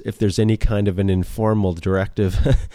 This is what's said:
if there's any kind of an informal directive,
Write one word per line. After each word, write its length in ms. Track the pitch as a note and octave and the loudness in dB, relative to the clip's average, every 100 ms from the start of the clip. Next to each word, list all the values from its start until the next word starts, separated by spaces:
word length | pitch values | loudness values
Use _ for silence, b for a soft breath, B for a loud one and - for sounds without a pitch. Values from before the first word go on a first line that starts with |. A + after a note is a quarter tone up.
if 140 | - - | -8 -2
there's 200 | G#2 F2+ | 0 2
any 200 | G#2+ A2 | 0 2
kind 300 | - G#2 G#2 | 2 2 0
of 100 | F2+ | 0
an 100 | G2 | 0
informal 640 | F#2 F2 - A2 G#2+ F#2+ | 0 -2 -2 0 2 0
directive, 960 | E2+ F#2+ F#2+ G2 - G2 F#2 C#3+ C3 - | -2 -2 -2 -2 -2 0 2 2 0 -2